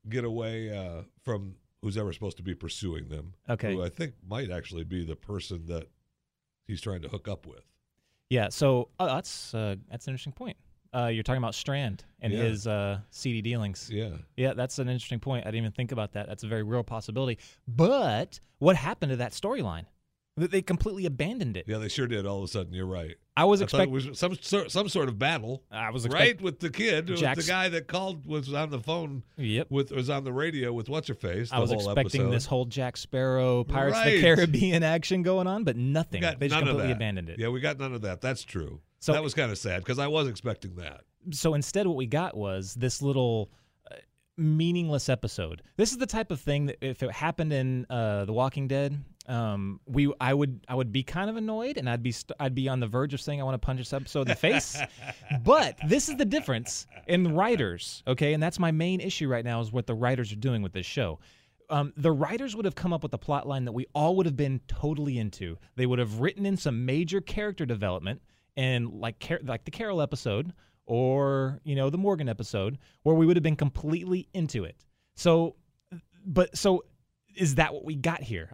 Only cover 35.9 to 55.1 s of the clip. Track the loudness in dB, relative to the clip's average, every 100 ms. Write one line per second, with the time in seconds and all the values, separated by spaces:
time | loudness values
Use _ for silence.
35.9 | 2 0 0 -2 0 2 4 4 2 2
36.9 | 0 -2 -2 -6 -4 -4 -2 -2 -2 -4
37.9 | -4 -6 -4 -4 -4 -6 -6 -6 -10 -18
38.9 | _ 0 2 2 0 -2 -2 -4 -4 -2
39.9 | -2 0 0 0 -2 -6 -6 -8 -12 -12
40.9 | -14 _ _ -10 -2 2 2 0 0 0
41.9 | 0 0 -2 -2 -4 -4 -4 -6 -4 -2
42.9 | 0 0 2 2 2 -2 -10 _ _ -20
43.9 | -20 -20 _ _ 0 4 4 4 2 2
44.9 | 0 0 0 -2 -4 -6 -8 -6 0 0
45.9 | 2 -2 -2 -2 -4 0 0 0 -2 -6
46.9 | -4 -6 -2 -2 -2 0 0 0 -2 -2
47.9 | -2 0 0 0 0 0 0 -2 0 0
48.9 | -2 -8 -16 -6 -2 -2 -2 -4 -8 -2
49.9 | 4 4 4 2 4 2 -2 -4 -2 0
50.9 | -2 -2 -2 -2 -2 -4 -2 -4 -4 -2
51.9 | -2 -2 -4 -8 -4 -2 0 0 0 0
52.9 | 0 -2 -4 -4 -4 -2 -2 0 -2 -4
53.9 | -6 -4 -2 0 2 4 2 0 -4 -6
54.9 | -8 -14